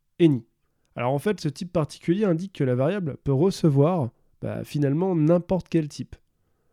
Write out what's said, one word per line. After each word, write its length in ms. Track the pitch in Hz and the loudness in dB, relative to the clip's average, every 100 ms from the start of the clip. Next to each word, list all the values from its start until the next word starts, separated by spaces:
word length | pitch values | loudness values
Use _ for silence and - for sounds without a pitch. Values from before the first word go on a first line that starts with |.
| _ - | _ 2
any. 240 | 165 131 - _ _ _ _ - | 4 4 -4 _ _ _ _ -6
Alors 180 | 120 | -4
en 60 | 139 | -2
fait, 200 | 214 196 | -4 -4
ce 100 | 151 | -6
type 220 | - 175 | -8 -6
particulier 540 | 175 147 - - 180 214 | -4 -4 -4 -2 0 0
indique 280 | 165 190 | -2 -4
que 100 | - | -4
la 100 | 135 | -2
variable 440 | 123 139 208 165 - | 0 0 -2 -6 -6
peut 80 | 139 | -2
recevoir, 800 | 135 190 - 170 139 147 180 117 - _ _ | 2 2 2 2 4 4 2 -4 -8 _ _
bah, 220 | 110 113 | -10 -8
finalement 520 | 113 147 139 147 190 170 | -6 -2 0 0 0 2
n'importe 540 | 151 175 170 185 - | 4 4 2 -4 -2
quel 180 | 165 147 | -4 -4
type. 280 | - - - _ _ _ _ _ | -8 -14 -18 _ _ _ _ _